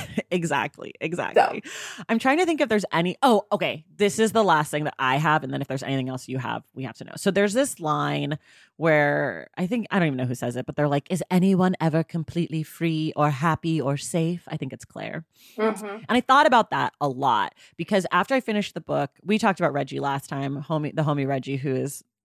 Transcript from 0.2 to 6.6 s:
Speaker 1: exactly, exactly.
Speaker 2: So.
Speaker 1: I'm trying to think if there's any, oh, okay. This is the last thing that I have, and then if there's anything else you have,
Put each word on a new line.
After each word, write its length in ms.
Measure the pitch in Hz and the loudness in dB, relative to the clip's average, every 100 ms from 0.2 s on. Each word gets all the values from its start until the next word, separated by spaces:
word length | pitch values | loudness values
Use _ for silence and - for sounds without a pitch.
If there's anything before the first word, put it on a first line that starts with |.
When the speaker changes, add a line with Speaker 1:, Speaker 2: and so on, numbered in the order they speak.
| - | -4
Speaker 1:
exactly, 600 | 180 165 139 127 - - - | -4 0 -2 -2 -6 -16 -8
exactly. 640 | 160 170 113 - - - | -6 -4 0 2 2 0
Speaker 2:
So. 400 | - - - - 196 | -10 -14 -14 -14 -4
Speaker 1:
I'm 100 | 226 | 0
trying 200 | 262 294 | 2 2
to 60 | 349 | 2
think 140 | 320 | 2
if 80 | 269 | 2
there's 160 | 214 190 | 0 0
any, 240 | 160 175 - | 0 0 2
oh, 240 | 277 214 - | 4 4 2
okay. 320 | 208 160 120 - - | -2 -2 -4 -12 0
This 240 | 202 - | 0 2
is 140 | 220 | 2
the 100 | 220 | 4
last 260 | 202 160 151 | 4 4 2
thing 140 | 147 | -2
that 120 | 151 - | -4 -2
I 160 | 131 135 | 0 2
have, 300 | 156 151 135 | 4 2 0
and 80 | |
then 80 | 135 | -6
if 60 | 139 | -6
there's 140 | 135 | -6
anything 260 | 131 135 127 | -4 -4 -4
else 180 | 131 - | -8 -8
you 120 | 131 | -6
have, 240 | 120 113 | -4 -6